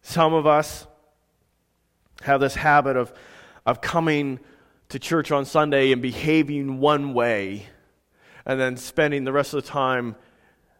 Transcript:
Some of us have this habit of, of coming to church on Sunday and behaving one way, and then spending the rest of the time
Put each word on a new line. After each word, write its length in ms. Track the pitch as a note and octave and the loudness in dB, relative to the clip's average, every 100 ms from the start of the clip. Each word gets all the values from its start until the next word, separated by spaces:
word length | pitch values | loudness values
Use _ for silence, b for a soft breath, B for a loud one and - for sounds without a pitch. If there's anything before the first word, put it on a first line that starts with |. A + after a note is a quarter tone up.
Some 300 | - E3 D#3+ | -6 2 2
of 140 | D#3+ D3+ | 4 4
us 400 | D3+ D3+ - - _ _ _ _ _ _ _ _ _ _ _ _ - | 2 0 -10 -18 _ _ _ _ _ _ _ _ _ _ _ _ -12
have 180 | - C#3 | 0 2
this 160 | C3+ - | 2 0
habit 400 | D3+ D3 C#3 B2+ | 4 4 4 -2
of, 160 | A#2+ B B B B B | -4 B B B B B
of 160 | - B2 | -4 -2
coming 600 | - E3+ D#3+ D3 C#3+ B2+ b b b b _ | -2 0 0 0 -2 -8 b b b b _
to 100 | C3+ | -12
church 320 | - E3 C#3+ | -2 -2 0
on 160 | D3 C3+ | -2 2
Sunday 440 | D#3+ D3+ C#3 C3+ | 0 2 2 4
and 100 | B2+ | 2
behaving 800 | B2+ B2 D#3 D#3+ D3 D3 C#3 C3 | 0 -4 0 2 2 -4 -6 0
one 340 | C#3+ D3 C#3 | 2 2 0
way, 520 | B2 A#2+ G#2+ G2 G2+ G2 _ _ _ _ b b b | 0 0 -2 -4 -10 -14 _ _ _ _ b b b
and 160 | - C3 | -6 -2
then 160 | C3 B2 | -2 -4
spending 480 | - - D3+ C#3+ | -6 0 0 0
the 80 | C3 | -2
rest 220 | C#3 C#3 | -2 -2
of 80 | D3 | -6
the 60 | - | -6
time 480 | D3 C3 B2+ A#2+ A2 b b b b b | -2 0 -2 -4 -12 b b b b b